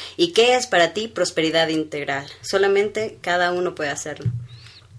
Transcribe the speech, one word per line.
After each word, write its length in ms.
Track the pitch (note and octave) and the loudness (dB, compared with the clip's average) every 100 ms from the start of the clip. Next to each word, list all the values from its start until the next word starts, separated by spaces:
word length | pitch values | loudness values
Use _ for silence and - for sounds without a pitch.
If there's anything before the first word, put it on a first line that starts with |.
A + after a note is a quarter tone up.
| - - | -12 -2
y 160 | E3+ | 2
qué 220 | G#3+ A#3+ | 4 4
es 120 | B3+ A#3+ | 4 2
para 280 | F3+ E3 | 2 4
ti 140 | G#3 A3 | 0 -6
prosperidad 600 | - F3+ - D#3+ E3 D#3+ | -2 -2 0 0 2 2
integral. 580 | D#3+ D#3 D3 C#3 C#3 C#3 - | 0 -4 -6 -4 -6 -8 -12
Solamente 800 | - G3 G3 G3 G#3 F#3+ F3+ - | -4 0 4 4 2 -2 -6 -6
cada 320 | F3+ F3 F3+ | -2 0 2
uno 220 | F3+ F3+ | 0 -2
puede 160 | - D3 | -4 -4
hacerlo. 400 | C#3 D3+ D3 - - - - - - - | -4 -8 -6 -4 -4 -10 -18 -20 -20 -20